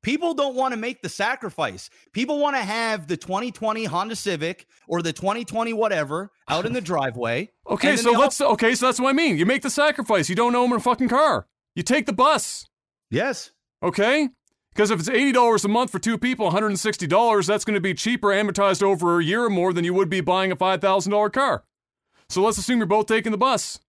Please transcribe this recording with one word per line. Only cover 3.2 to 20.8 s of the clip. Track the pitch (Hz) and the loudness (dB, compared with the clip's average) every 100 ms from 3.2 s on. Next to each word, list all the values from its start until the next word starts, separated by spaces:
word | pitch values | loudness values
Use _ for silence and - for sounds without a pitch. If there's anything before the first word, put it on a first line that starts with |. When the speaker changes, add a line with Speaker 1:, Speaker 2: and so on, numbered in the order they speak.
| - 190 240 | -4 -6 -6
Speaker 1:
twenty | - 220 220 220 | -6 -6 -4 -4
Honda | 170 208 | -4 -4
Civic | 226 202 165 160 185 _ _ - | -6 -4 -4 -4 -8 _ _ -6
or | 170 | -4
the | 170 | -2
twenty | 151 190 220 | -4 -4 -4
twenty | 233 220 233 | -6 -4 -4
whatever | 220 220 180 139 156 196 _ - | 0 0 0 -2 -6 -8 _ -4
out | 156 | -4
in | 208 | -2
the | 247 | -4
Speaker 2:
<laughs> | 170 | -4
Speaker 1:
driveway, | 165 135 120 117 120 208 _ - | -2 -2 -4 -4 -4 -6 _ -6
Speaker 2:
Okay, | 202 285 | 0 2
Speaker 1:
and | 262 | 4
then | |
Speaker 2:
so | 240 | 4
Speaker 1:
they | |
all | 233 | 4
Speaker 2:
let's, | 277 - | 4 2
okay, | 285 208 233 247 | 0 4 2 2
so | 254 | 0
that's | 247 | 2
what | 254 | 2
I | |
mean. | 277 330 160 | 2 2 2
You | 180 | 2
make | 269 | 0
the | 269 | -2
sacrifice. | - 294 285 240 208 143 | 2 2 0 0 0 0
You | 185 | 0
don't | 240 | 2
own | 240 247 | 2 2
a | 247 | 2
fucking | 247 233 254 | 0 0 2
car. | 247 311 131 - _ _ | 2 2 0 -4 _ _
You | - | -8
take | 170 285 - | 0 0 0
the | |
bus. | 196 269 208 - - - _ _ _ _ | 2 4 2 -2 -10 -16 _ _ _ _
Speaker 1:
Yes. | 127 254 233 - _ _ _ | -2 -2 -4 -12 _ _ _
Speaker 2:
Okay? | 180 185 214 294 277 _ _ _ _ - | -4 0 2 2 0 _ _ _ _ 0
'Cause | 208 | 0
if | 214 | 2
it's | 165 | 0
eighty | 247 277 | 0 2
dollars | 247 233 220 | 4 4 4
a | 202 | 2
month | 226 247 | 0 0
for | 185 | -2
two | 220 226 | -2 -2
people, | 247 254 196 | -2 0 0
a | |
hundred | 180 214 | 2 0
and | 190 | 0
sixty | 220 208 165 | -2 -2 2
dollars, | 180 233 214 175 | 4 4 2 2
that's | 214 | 0
gonna | 220 208 | 0 -2
be | 185 | -2
cheaper, | 175 220 240 202 | -2 -2 0 2
amortized | 196 214 190 202 185 | 2 0 2 2 2
over | 196 185 175 170 | 2 2 2 2
a | |
year | 160 214 240 | 2 0 0
or | |
more | 190 180 | 0 0
than | 175 | 0
you | 175 | 0
would | 180 185 | 0 0
be | 185 | 0
buying | 165 185 190 | 0 0 0
a | 165 | 0
five | 185 190 | 0 0